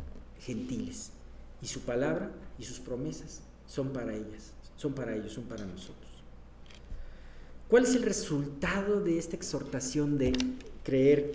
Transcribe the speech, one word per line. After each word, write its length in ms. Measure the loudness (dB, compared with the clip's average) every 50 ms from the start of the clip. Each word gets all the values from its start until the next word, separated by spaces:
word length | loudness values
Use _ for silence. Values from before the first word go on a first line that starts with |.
| -10 -10 -10 -12 -12 -14 -16 -12
gentiles. 720 | -8 -6 -6 -4 -4 -4 -4 -4 -4 -4 -6 -8 -10 -12 -12 -14 -16 -14 -14 -14 -14 -14 -14 -10
Y 60 | -6 -6
su 140 | -6 -4
palabra 500 | -2 0 2 2 4 2 2 0 -2 -4 -6 -10 -12 -12 -10 -10
y 40 | -8
sus 160 | -8 -8 -8
promesas 600 | -6 -4 -4 -2 -2 -4 -4 -6 -8 -10 -12 -14 -14 -16 -18 -18 -18
son 280 | -8 -2 -2 -2 0 -2
para 200 | -2 -2 -2 -4
ellas, 400 | -4 -6 -8 -10 -12 -12 -14 -14 -14 -14 -14 -8
son 180 | -4 -4 -2 -2
para 220 | -2 -2 -2 -2
ellos, 160 | -2 -4 -4
son 140 | -6 -8 -8
para 200 | -6 -6 -6 -6
nosotros. 460 | -6 -8 -8 -10 -12 -12 -14 -14 -16 -16 -16 -16 -16 -16 -16 -16 -16 -16 -16 -16 -14 -14 -14 -10 -8 -8 -6 -6 -8 -10 -12 -12 -14 -14 -14 -12 -12 -12 -12 2 8
¿Cuál 140 | 8 10 10
es 120 | 10 6
el 80 | 6 6
resultado 960 | 4 2 2 0 0 2 2 0 0 -2 0 0 2 2 2 4 4 4 4
de 160 | 4 4 2 2
esta 200 | 2 -2 -4 -4
exhortación 800 | -4 -2 -2 -2 -2 -2 -2 -2 -2 0 2 2 4 4 4 4
de 160 | 4 6 4 4 2 2 -2 -4 -8 -10 -12 -8 -2
creer 480 | 2 6 8 10 10 10 8 6 2